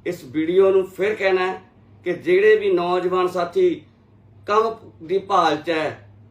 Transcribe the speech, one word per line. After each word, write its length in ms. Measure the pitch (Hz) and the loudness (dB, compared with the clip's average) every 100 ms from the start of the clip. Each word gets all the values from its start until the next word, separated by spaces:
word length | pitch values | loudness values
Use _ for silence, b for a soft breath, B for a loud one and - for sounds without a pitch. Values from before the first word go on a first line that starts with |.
| - | -10
ਇਸ 180 | 175 | -10
ਵੀਡੀਓ 460 | 135 151 160 185 196 | -8 -6 0 4 4
ਨੂੰ 160 | 190 185 | 4 0
ਫਿਰ 280 | - 202 | -4 -4
ਕਹਿਣਾ 320 | 208 196 185 185 | -2 0 0 -2
ਹੈ 160 | 185 - _ - - | -6 -14 _ -20 -12
ਕਿ 80 | 180 | -8
ਜਿਹੜੇ 440 | 170 139 180 214 214 | -4 0 4 6 4
ਵੀ 160 | 202 | 2
ਨੌਜਵਾਨ 560 | 175 175 180 180 180 180 | 0 0 -2 0 0 -2
ਸਾਥੀ 540 | 180 175 190 180 151 - _ _ _ _ - - | -2 -4 0 0 0 -12 _ _ _ _ -14 -2
ਕੰਮ 440 | 214 226 - - - | 0 0 -4 -16 -16
ਦੀ 160 | 160 190 | -6 -4
ਭਾਲ 380 | 190 190 160 151 | -2 0 2 0
'ਚ 140 | 170 | -4
ਹੈ, 340 | 156 147 - - - - | -4 -4 -10 -20 -20 -20